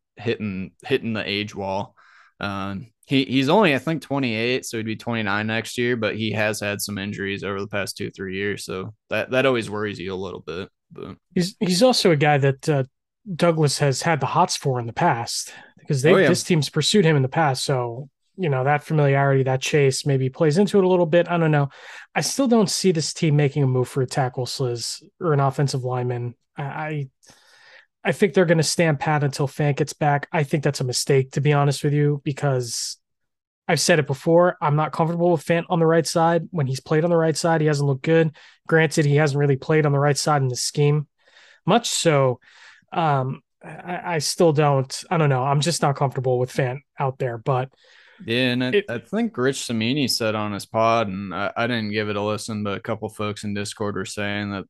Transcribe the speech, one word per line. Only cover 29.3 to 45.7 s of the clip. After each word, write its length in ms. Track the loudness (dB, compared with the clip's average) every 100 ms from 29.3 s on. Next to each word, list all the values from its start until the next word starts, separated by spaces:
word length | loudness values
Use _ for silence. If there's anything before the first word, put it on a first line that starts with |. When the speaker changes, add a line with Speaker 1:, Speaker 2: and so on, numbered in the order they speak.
| -2 -4
Speaker 2:
Fant 300 | 0 0 0
gets 160 | -2
back. 340 | 0 0 0 0
I 120 | -2
think 200 | 0 0
that's 180 | 0 -2
a 40 | -2
mistake, 460 | -2 2 2 2
to 80 | 0
be 120 | 2
honest 300 | 4 2 0
with 100 | 0
you, 280 | 2 2 0 -4
because 720 | -2 0 0 -2 -6 -8 -12 _ _ _ _ _ _ -2
I've 100 | 0
said 200 | 4 2
it 80 | 2
before, 500 | -2 4 6 4 2
I'm 140 | 0 2
not 160 | 0
comfortable 400 | 0 -2 0 2
with 140 | 2 0
Fant 180 | -2 0
on 100 | 2
the 60 | 4
right 200 | 4 2
side. 440 | 2 2 2 -2
When 160 | -4 -2
he's 140 | -4
played 240 | -2 0 2
on 40 |
the 60 | 2
right 220 | 2 0
side, 240 | 0 2
he 60 | 2
hasn't 200 | 2 0
looked 160 | 0
good. 320 | 2 4 2 -2 -18 _ 0
Granted, 380 | 4 4 2 2
he 100 | 4
hasn't 240 | 2 2
really 160 | 0 0
played 300 | 2 2 4
on 80 |
the 60 | 2
right 180 | 2 2
side 240 | 0 0
in 80 | 0
the 80 | -4
scheme 500 | -4 0 2 2 -2 _ _ _ -20 _ 2
much, 220 | 2 2
so, 520 | -2 2 4 2 0 _ -20 -20 -20 _
um, 500 | -2 0 0 -2 -8 _ _
I, 520 | -18 -14 -10 -10 -6 -4
I 20 |
still 320 | -2 2 2
don't, 500 | 4 2 2 -2 -8 -4
I 80 | 0
don't 120 | 2
know. 140 | 2
I'm 180 | 0 0
just 200 | 0